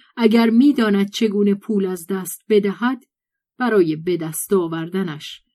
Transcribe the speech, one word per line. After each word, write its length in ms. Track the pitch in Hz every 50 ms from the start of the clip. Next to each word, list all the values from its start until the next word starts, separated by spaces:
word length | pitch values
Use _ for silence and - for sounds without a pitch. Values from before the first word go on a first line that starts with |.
| _ _ -
اگر 340 | 247 233 214 220 233 226 226
می‌داند 600 | 226 233 277 294 269 - 226 208 202 202 196 202
چگونه 440 | - - 233 208 190 208 202 202 196
پول 320 | 202 - - 214 196 196
از 200 | 185 185 175 165
دست 360 | - 196 190 180 170 - - _ -
بدهد، 560 | 214 208 196 202 190 - 240 247 262 247 _ _ _ _ _ _ _ _ _ _ _ -
برای 380 | 247 233 220 202 170 156 156
به 200 | 156 160 185 175
دست 360 | 165 160 160 160 - - -
آوردنش 920 | 208 185 170 165 165 165 165 170 190 190 190 165 147 156 - - - - _ _